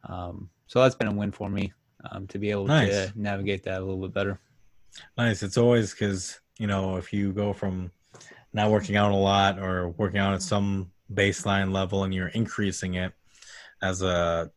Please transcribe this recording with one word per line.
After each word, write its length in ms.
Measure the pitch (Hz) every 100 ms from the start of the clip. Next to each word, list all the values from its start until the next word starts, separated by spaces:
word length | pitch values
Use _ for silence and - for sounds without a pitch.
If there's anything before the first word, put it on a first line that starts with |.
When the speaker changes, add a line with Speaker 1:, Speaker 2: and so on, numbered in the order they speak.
Speaker 1:
um, 440 | - 92 87 90 95 _ _
so 120 | 120
that's 120 | 131
been 140 | - 110
a 40 |
win 180 | 101 104
for 180 | - 98
me, 220 | 101 98 _ _ _ -
um, 160 | 98 98
to 100 | 101
be 120 | 104
able 160 | 104 98
Speaker 2:
Nice. 400 | 151 107 98 92
Speaker 1:
to 60 |
navigate 480 | 107 101 98 98 98
that 160 | - 95
a 40 |
little 160 | 95 95
bit 140 | 95
better. 260 | 92 98 95 _ _ _ _ - - - -
Speaker 2:
Nice. 260 | 120 101
It's 160 | 101 123
always 340 | 120 120 104
'cause, 460 | - 104 95 92 - _ _
you 80 | 107
know, 300 | 98 95 92
if 160 | 87
you 200 | 104 101
go 200 | 98 101
from 400 | 95 101 92 90 _ _ - - - _
not 180 | 110 107
working 260 | 107 104 104
out 160 | 104
a 40 | 98
lot 420 | 98 98 98 95
or 320 | 95 92 90
working 280 | 85 104 101
out 160 | 98
at 80 | 95
some 500 | - 104 101 98 92 _ _
baseline 600 | 98 101 92 104 98 95
level 320 | 95 95 98
and 100 | 95
you're 140 | 95 90
increasing 680 | 110 113 - 101 - 92
it 180 | 92 90 - _ _ - - - _
as 200 | 95 92
a 480 | 92 87 87 85 80